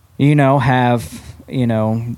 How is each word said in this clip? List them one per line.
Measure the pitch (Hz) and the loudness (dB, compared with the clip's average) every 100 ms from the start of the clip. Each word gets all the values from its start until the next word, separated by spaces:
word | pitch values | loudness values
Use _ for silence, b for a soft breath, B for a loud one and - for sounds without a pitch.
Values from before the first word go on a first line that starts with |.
| _ - | _ -2
you | 139 147 | 2 4
know, | 135 139 | 4 2
have, | 127 127 120 120 - - - - - | 2 2 2 0 -4 -14 -18 -20 -10
you | 143 120 | -4 -2
know, | 110 110 113 120 | 0 -2 -4 -6